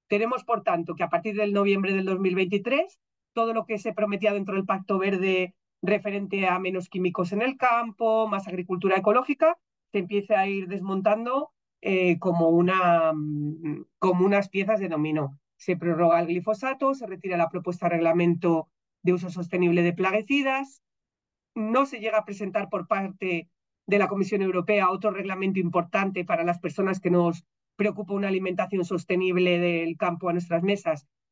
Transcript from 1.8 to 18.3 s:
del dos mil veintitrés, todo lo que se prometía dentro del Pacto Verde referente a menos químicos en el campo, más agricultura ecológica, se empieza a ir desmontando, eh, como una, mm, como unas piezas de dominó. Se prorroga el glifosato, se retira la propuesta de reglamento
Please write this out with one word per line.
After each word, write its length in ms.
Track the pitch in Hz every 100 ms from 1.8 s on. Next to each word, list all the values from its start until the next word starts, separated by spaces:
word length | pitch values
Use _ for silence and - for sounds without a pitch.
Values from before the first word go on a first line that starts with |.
| 196
del 100 | 196
dos 160 | 190 185
mil 140 | 190
veintitrés, 640 | 185 185 202 214 277 370 _ _ _ _
todo 220 | 233 226
lo 100 | 226
que 140 | - 208
se 160 | 190
prometía 400 | 180 208 196 208
dentro 200 | 202 190
del 120 | 196 190
Pacto 320 | 190 190 196
Verde 560 | 190 196 190 185 180 _ _ _
referente 640 | 180 208 208 202 190 196 185
a 120 | 180
menos 320 | 185 185 180
químicos 420 | 190 180 175 175
en 80 | 202
el 160 | 247 269
campo, 720 | 254 233 233 202 226 220 220
más 180 | 202 196
agricultura 500 | 180 180 180 196 190
ecológica, 580 | 202 240 262 277 320 339 _ _ _
se 80 | 202
empieza 400 | 190 202 202 208
a 60 | 196
ir 220 | 196 180
desmontando, 840 | 196 190 190 202 214 240 269 311 _ _ _ -
eh, 320 | 190 180 170
como 300 | 185 170 165
una, 640 | 170 175 185 180 170 160
mm, 720 | 156 151 147 147 160 156 151 - -
como 260 | 190 180
unas 240 | 190 202 196
piezas 320 | 196 196 214
de 80 | 190
dominó. 500 | 160 156 156 139 139 _ _
Se 180 | - 180
prorroga 440 | 170 170 170 170
el 60 | 165
glifosato, 680 | 180 175 214 262 262 269
se 120 | 269 220
retira 300 | 185 190 175
la 140 | 160
propuesta 360 | 180 - 175 175
de 100 | 170
reglamento 720 | 165 170 175